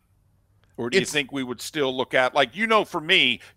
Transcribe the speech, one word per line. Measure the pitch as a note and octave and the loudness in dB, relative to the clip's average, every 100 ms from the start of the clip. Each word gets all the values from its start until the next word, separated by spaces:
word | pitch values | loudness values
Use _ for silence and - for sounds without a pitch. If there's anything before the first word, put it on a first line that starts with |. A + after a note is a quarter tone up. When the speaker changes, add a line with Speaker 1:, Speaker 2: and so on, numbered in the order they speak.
| _ _ _ _ _ _ _ - | _ _ _ _ _ _ _ -10
Speaker 1:
Or | A#2+ | -2
do | F#3+ | -2
you | |
Speaker 2:
It's | - | 0
Speaker 1:
think | D3+ C3 | -2 -4
we | C#3 | -6
would | B2 A#2 | -6 -8
still | - D#3 C3+ | -8 -2 -2
look | B2+ B2 | -2 0
at, | C3+ B2+ | 2 2
like, | D3 C3 F#3 | 2 0 -2
you | A3 | 0
know, | A3 | 2
for | E3 F3 | 0 -4
me, | D#3 F3+ B2+ A#2 - | 2 4 4 0 -10